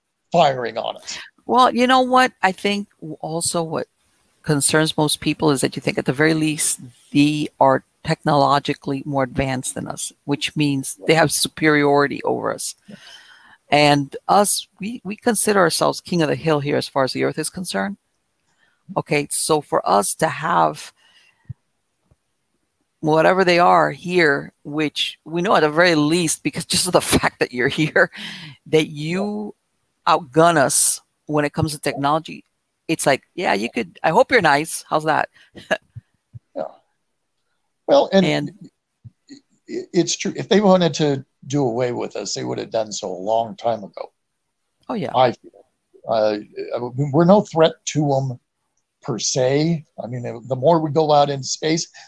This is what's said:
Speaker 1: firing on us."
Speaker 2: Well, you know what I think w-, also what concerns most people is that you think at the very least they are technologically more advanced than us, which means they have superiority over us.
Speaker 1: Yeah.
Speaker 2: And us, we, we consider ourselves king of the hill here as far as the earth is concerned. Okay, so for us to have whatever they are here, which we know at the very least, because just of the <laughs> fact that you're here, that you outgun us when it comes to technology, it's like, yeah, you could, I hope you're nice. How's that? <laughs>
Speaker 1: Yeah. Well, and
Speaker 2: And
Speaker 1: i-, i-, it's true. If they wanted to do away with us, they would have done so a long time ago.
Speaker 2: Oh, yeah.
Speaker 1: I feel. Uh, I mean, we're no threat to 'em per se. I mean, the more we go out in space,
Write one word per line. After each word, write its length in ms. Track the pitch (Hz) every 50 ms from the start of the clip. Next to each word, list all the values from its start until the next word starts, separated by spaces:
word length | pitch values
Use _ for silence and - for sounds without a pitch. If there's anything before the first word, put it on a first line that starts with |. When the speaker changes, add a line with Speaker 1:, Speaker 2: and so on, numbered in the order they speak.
| _ _ _ _ _ _
Speaker 1:
firing 460 | - 175 165 143 135 127 120 113 110
on 180 | 113 107 110 104
us." 220 | - - - - - - - _ _ _
Speaker 2:
Well, 280 | - 226 247 254 - -
you 120 | 233 247
know 140 | 247 262 262
what 300 | 254 247 254 254 254 247 - _
I 100 | - 190 190
think 340 | - - 202 202 202 202 - _ _
w-, 160 | - 156 156 -
also 420 | - 156 160 170 165 - - 170 165
what 240 | 160 160 131 123 - _ _ _ _ _ _ _ _ _ _ -
concerns 520 | - 151 143 139 - - 156 160 156 -
most 220 | - 151 151 - -
people 320 | - 160 151 - - 156
is 80 | 143 127
that 140 | - 135 -
you 60 | 147
think 160 | - - -
at 80 | - -
the 80 | - 131
very 200 | 127 156 160 160
least 460 | 156 156 156 151 151 - - - - - 123 - _ _ _
they 380 | - 143 143 151 151 151 147 - - -
are 240 | 139 135 131 131 - _ _ _ -
technologically 1000 | 156 160 - - 156 156 143 139 135 139 143 - - 143 - - 147 139 135 135
more 180 | 151 139 135 131
advanced 520 | 123 - 139 139 135 131 127 135 - -
than 120 | 123 - -
us, 240 | - - - - - _ _
which 320 | 143 143 147 - - -
means 420 | 156 151 143 143 135 135 - - - -
they 100 | - 147
have 160 | 160 165 147 -
superiority 920 | - - - - - 160 156 151 147 143 143 143 143 143 135 127 - -
over 300 | - 127 120 113 110 -
us. 220 | - - - - _ _
Speaker 1:
Yeah. 80 | - 208 - - - - - - - - - - - - _ _ _
Speaker 2:
And 460 | 143 147 147 147 147 143 139 135 - - -
us, 400 | - 180 196 208 202 - - - - _ -
we, 200 | 185 214 247 - -
we 120 | 180 214
consider 420 | - - 247 214 - - 208 208 202
ourselves 420 | 175 160 - - 160 147 143 -
king 200 | - - 185 175
of 60 | 156 143
the 60 | 143
hill 240 | 131 147 160 156 147
here 140 | 139 147 143
as 100 | 127 - -
far 140 | - 139 135
as 100 | 127 -
the 100 | 131 131
earth 140 | 135 143 -
is 100 | 151 -
concerned. 480 | - 185 185 - - 196 190 196 196 - _ _ _ _ _ _ _ _ _ _ _ _ _ _ _ _ _ - -
Okay, 300 | - - - 156 147 143 -
so 300 | - - - - 160 151
for 260 | 143 - - - -
us 260 | - - 202 196 - -
to 120 | - 156
have 640 | 160 139 139 151 165 175 170 165 156 147 143 - - - _ _ _ _ _ _ _ _ _ _ - - _ _ _ _ _ _ _ _ _ _ _ _ _ _ _ _ _ _ _ _ _ _ _ _ _ _ _ _ _
whatever 440 | - 151 151 160 160 170 185 185 190
they 160 | 175 175 170
are 320 | 175 185 185 170 156 147
here, 600 | 147 139 - 175 180 180 170 147 143 143 143 - - _ -
which 540 | 147 143 151 156 143 - - - - - - -
we 160 | 156 160 175
know 140 | 175 190 -
at 60 | 175
the 80 | 151 151
very 260 | 147 160 180 180 170
least, 480 | 151 147 147 165 180 170 151 - - -
because 220 | 151 - 190 -
just 220 | - - 180 -
of 60 | 180 175
the 80 | -
<laughs> 140 | - - - 160
fact 200 | - - - -
that 120 | - -
you're 160 | 123 123 120
here, 440 | 143 - - 151 156 - - 180 - - - 208 175 165 190 170 151 131 - _
that 200 | - 147 156 156
you 680 | 160 156 143 151 160 175 190 202 208 208 208 214 208 - _ _ _ _ _ _ _ _ _ -
outgun 500 | 175 165 151 - 127 123 156 165 170 170
us 440 | 156 131 147 - - - - - - - _ _ _ _
when 200 | - 147 151 147
it 80 | 143 -
comes 180 | - 156 151
to 80 | 147 147
technology, 640 | - 147 135 139 139 143 151 160 160 - - - - _ _ _ _ _ _ _ _
it's 180 | - 160 - -
like, 180 | 151 135 123 _ _ _
yeah, 180 | - 180 - 202
you 160 | 202 214 240
could, 300 | - 247 220 170 - _ -
I 60 | 156
hope 220 | 165 226 262 -
you're 100 | 277 233
nice. 420 | 175 156 139 143 160 - - - - -
How's 160 | 151 156 151
that? 240 | 156 151 - - - _ _ _ _ -
<laughs> 140 | - - - - - _ _ - - - _ _ _ _ _ - - _ _ -
Speaker 1:
Yeah. 100 | - 73 - - _ _ _ _ _ _ _ _ _ _ _ _ _ _ _ _ _ _ _ _ _ _
Well, 220 | - - 139 - -
and 140 | 196 196 180
Speaker 2:
And 260 | 151 147 147 147 - - - - - _ _ _ _ _ _ - - - _ _ -
Speaker 1:
i-, 40 | - - _ _ _ _ _ -
i-, 140 | - 120 - - -
it's 240 | 170 160 - -
true. 160 | - - 196 -
If 140 | 147 135 -
they 100 | 208 196
wanted 340 | 214 190 190 185 175 165 139
to 280 | - 160 147 135 131 - _ _ _ -
do 160 | 135 131 143 139
away 300 | 120 110 120 127 123 120
with 240 | 113 104 98 -
us, 160 | 110 104 101 -
they 100 | 135 127
would 140 | 123 127
have 140 | 117 107 104
done 200 | 110 113 110 107
so 160 | 101 - 110 95
a 60 | 90
long 400 | 87 92 104 113 113 117 113 98
time 300 | - - 117 113 110 98
ago. 260 | 87 - - - - _ _ _ _ _ _ _ _ _ _ _ _ _ _ _ -
Speaker 2:
Oh, 40 | 254
yeah. 200 | 220 156 - -
Speaker 1:
I 160 | 120 131 123
feel. 340 | 104 - - - - - _ _ _ _ _ _ _ _ -
Uh, 340 | - 113 110 107 107 107 104 104 - - - - - -
I 40 | 120
mean, 320 | 120 123 123 127 147 147 131
we're 100 | 156 175
no 160 | 170 196 214
threat 320 | - - - 165 160 170 - _ _
to 280 | - - 147 147 143 139
'em 240 | 135 135 135 123 123 _ _ _ _ _ _ _ _ _ _ _ _
per 160 | - - 120
se. 680 | 101 - - - 139 127 127 139 147 151 165 170 151 156 _ _ - -
I 40 |
mean, 160 | 110 127 123 120 120 113 117 113
the 100 | 123 131
more 240 | 127 127 156 170 165
we 100 | 156 156
go 220 | 135 160 160 151 151
out 160 | 147 143 143
in 120 | 143 139
space, 460 | 127 - - - - 156 160 170 - - - - -